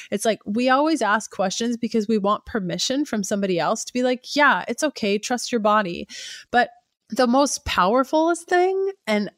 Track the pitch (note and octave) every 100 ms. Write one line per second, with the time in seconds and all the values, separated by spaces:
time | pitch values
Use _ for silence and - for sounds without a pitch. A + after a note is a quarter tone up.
0 | - G3+ A3+ G3+ - G#3+ B3+ C4 D4+ D#4
1 | G3+ G#3+ - - F#3+ - A#3 A#3 A3+ A3+
2 | G#3 A3 G3 G#3 - A3+ F3+ F3 - C4+
3 | D4 A3 F#3+ G3+ G3 F3 D#3 A3 - B3
4 | B3+ B3 - C#4 C#4+ G3+ - A#3 D4+ -
5 | G#3 G#3 - B3 - A#3 G#3 G#3+ F#3+ -
6 | - - - - - A#3+ A#3+ - _ _
7 | _ A3 B3+ C4 C#4+ - - - F3+ B3
8 | C4 D#4 E4 E4+ - F4+ F#4 F#4+ G4 -
9 | - G#3 G3+